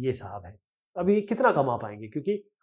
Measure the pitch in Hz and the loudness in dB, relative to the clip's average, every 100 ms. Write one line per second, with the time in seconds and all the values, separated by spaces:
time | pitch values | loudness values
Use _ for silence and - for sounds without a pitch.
0 | 127 - 98 101 95 104 _ _ _ - | -2 -2 -6 -12 -14 -20 _ _ _ -2
1 | 175 208 208 226 247 160 131 120 110 104 | 2 4 2 2 4 4 2 0 -4 -10
2 | 107 151 160 202 - _ | -10 -6 -4 -4 -6 _